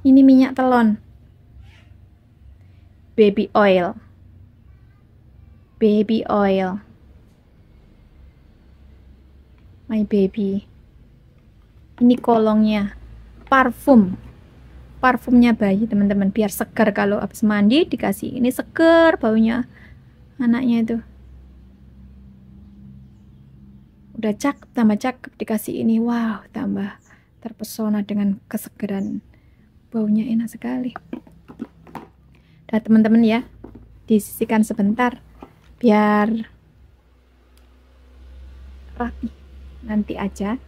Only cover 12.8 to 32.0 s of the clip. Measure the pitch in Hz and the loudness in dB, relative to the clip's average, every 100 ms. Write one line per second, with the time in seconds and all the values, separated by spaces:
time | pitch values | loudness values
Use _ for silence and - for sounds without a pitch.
12.8 | 202 - - - - - - 269 262 233 | -4 -10 -20 -20 -20 -20 0 2 2 -2
13.8 | - 254 185 190 - - - - - - | 4 6 4 -2 -14 -20 -20 -20 -20 -20
14.8 | - - 254 247 - 240 240 220 202 196 | -20 -2 -2 0 2 4 4 2 0 0
15.8 | 226 202 202 202 196 208 208 - 220 - | -2 0 0 0 -2 -2 -4 -4 -10 -2
16.8 | 180 202 202 208 196 - 214 208 202 277 | -2 0 -2 -2 -6 -4 -2 2 2 2
17.8 | 370 233 208 196 - - 240 254 - - | 0 -4 -6 -6 -8 -4 -4 -4 -10 0
18.8 | 330 330 330 370 220 220 220 233 - - | 4 6 4 2 -2 0 0 -2 -8 -14
19.8 | - - - _ - - 240 233 254 233 | -20 -20 -20 _ -20 -6 -2 -2 0 -2
20.8 | 226 233 - - - - - - - - | -2 -6 -10 -20 -20 -20 -20 -20 -20 -20
21.8 | - - - - - - - - - - | -20 -20 -20 -20 -20 -20 -20 -20 -20 -20
22.8 | 67 - - - - - - - - - | -20 -20 -20 -20 -20 -20 -20 -20 -20 -20
23.8 | - _ - - 220 208 285 277 - - | -20 _ -18 -8 -6 -4 -6 -8 -10 -2
24.8 | 220 208 254 254 - _ - 220 - - | 0 0 -4 -8 -18 _ -6 -6 -6 -6
25.8 | 233 226 233 233 226 202 - - 196 196 | -2 -2 -2 -2 -4 -6 -12 -10 -6 -6
26.8 | 196 - _ _ _ _ 226 220 214 - | -8 -12 _ _ _ _ -18 -14 -16 -8
27.8 | 220 208 202 208 202 196 _ 220 - _ | -4 -4 -4 -4 -2 -4 _ -12 -12 _
28.8 | 202 196 208 214 _ - _ _ _ _ | -8 -6 -6 -10 _ -20 _ _ _ _
29.8 | _ 226 214 214 214 226 233 - 240 254 | _ -6 -2 -2 0 -4 -4 -10 -8 -8
30.8 | 247 - _ - - - _ - - _ | -8 -12 _ -18 -18 -20 _ -16 -16 _
31.8 | - - | -20 -20